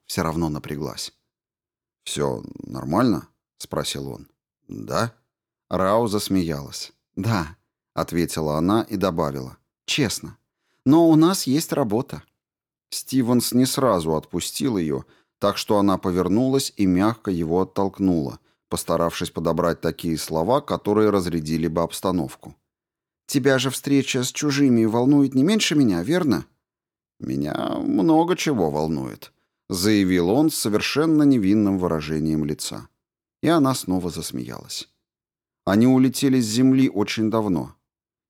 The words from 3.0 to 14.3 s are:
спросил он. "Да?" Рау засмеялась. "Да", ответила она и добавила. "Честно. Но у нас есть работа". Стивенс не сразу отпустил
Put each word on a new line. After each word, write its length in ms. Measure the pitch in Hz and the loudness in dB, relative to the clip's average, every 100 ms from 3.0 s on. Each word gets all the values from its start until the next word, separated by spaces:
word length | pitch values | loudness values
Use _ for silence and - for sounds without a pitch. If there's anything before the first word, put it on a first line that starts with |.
| 123 80 - _ _ - | 2 0 -6 _ _ -20
спросил 520 | - 76 71 71 67 | -8 -6 -6 -8 -10
он. 180 | 55 - _ _ _ - | -12 -18 _ _ _ -16
"Да?" 460 | 50 53 73 117 - _ _ _ _ - | -14 -6 -4 -4 -6 _ _ _ _ -6
Рау 380 | 90 95 110 120 | -2 2 2 0
засмеялась. 840 | 104 - 95 82 71 69 - - _ _ - | -2 0 0 0 -4 -10 -14 -16 _ _ -6
"Да", 420 | 104 104 78 - _ _ _ | -2 -2 -4 -12 _ _ _
ответила 640 | - 80 82 82 - 78 76 | -8 -4 -2 -2 -2 -2 0
она 260 | 87 113 | 0 0
и 120 | - 98 | -2 -2
добавила. 600 | 95 85 78 69 65 - _ _ - | -2 0 -2 -4 -12 -16 _ _ -6
"Честно. 520 | - 113 - 78 - _ _ _ _ - | -2 -2 -4 -12 -18 _ _ _ _ 4
Но 240 | 160 165 | 6 8
у 60 | 156 | 6
нас 320 | 165 190 - | 6 2 0
есть 260 | 139 - | -2 -2
работа". 480 | 151 123 107 131 - - _ _ _ _ _ _ | -4 -2 -2 -4 -12 -18 _ _ _ _ _ _
Стивенс 640 | - - 131 117 123 - | -12 -2 0 2 2 2
не 120 | 120 127 | 2 2
сразу 500 | - 131 92 80 78 | 2 2 2 0 -2
отпустил 600 | - | -2